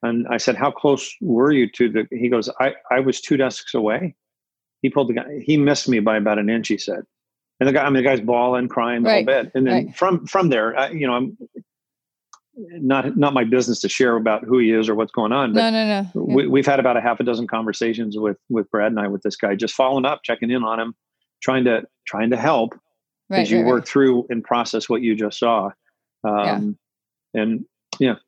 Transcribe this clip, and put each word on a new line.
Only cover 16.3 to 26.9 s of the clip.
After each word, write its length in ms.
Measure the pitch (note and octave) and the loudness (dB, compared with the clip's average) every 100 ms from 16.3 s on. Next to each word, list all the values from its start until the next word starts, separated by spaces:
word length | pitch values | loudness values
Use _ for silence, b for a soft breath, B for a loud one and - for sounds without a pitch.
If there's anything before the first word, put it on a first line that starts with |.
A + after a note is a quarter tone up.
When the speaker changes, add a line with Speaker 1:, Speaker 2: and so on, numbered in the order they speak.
| C3 | 2
Speaker 2:
Yeah. 60 | C3 | 2
Speaker 1:
we've 160 | C3+ C#3 | 2 2
had 140 | C#3 | 2
about 180 | B2+ A#2+ | 2 2
a 40 | |
half 180 | A#2+ A2+ | 0 0
a 40 | |
dozen 240 | B2 A#2 A#2 | -2 -2 -2
conversations 680 | A2+ A2+ G2+ A#2 A2+ A2+ G#2 | -4 -4 -2 -2 -2 -4 -2
with, 200 | G#2+ G2 _ | -4 -4 _
with 200 | A#2 G2+ | -4 -2
Brad 200 | G#2+ G#2 | 0 0
and 80 | A2+ | 0
I, 80 | G2+ | -2
with 140 | G2 | -2
this 140 | G#2+ - | -4 -2
guy, 200 | G2+ G2+ | -2 -2
just 180 | A2 | -4
following 320 | - C3 C3+ C3 | 0 0 2 -2
up, 180 | D3 | -4
checking 280 | - A#2 A#2 | -4 -4 -2
in 120 | B2+ | -2
on 160 | A2+ A2+ | -2 -4
him, 140 | A2+ A2+ _ _ _ _ | -6 -10 _ _ _ _
trying 220 | - C3 B2+ | -2 0 2
to, 180 | A2+ - _ - | 0 -2 _ -12
trying 240 | G#2 A2+ | -4 -2
to 60 | A#2+ | 0
help 360 | C3 D3 A#2 - _ _ _ _ _ | 2 2 0 -6 _ _ _ _ _
Speaker 2:
Right, 100 | F#3+ | -2
Speaker 1:
as 100 | E3+ | 2
you 80 | A2+ | 2
Speaker 2:
right, 60 | A2+ | 4
Speaker 1:
work 120 | B2 | 2
Speaker 2:
right. 60 | - | 2
Speaker 1:
through 380 | C#3 C3+ B2 A#2+ | 2 4 4 0
and 140 | A#2 | -6
process 460 | G#2 A#2+ A#2 A2+ - | -2 -2 0 -4 -2
what 120 | A#2 | -2
you 140 | A#2+ G#2+ | 0 0
just 240 | G#2 - | -2 -2
saw. 300 | A#2+ A2+ G2 - _ _ _ _ A2 | 0 0 -2 -8 _ _ _ _ -4
Speaker 2:
Yeah. 300 | G#2 G2+ G#2 | 0 0 -2
Speaker 1:
Um, 220 | G#2 G#2 _ | -4 -8 _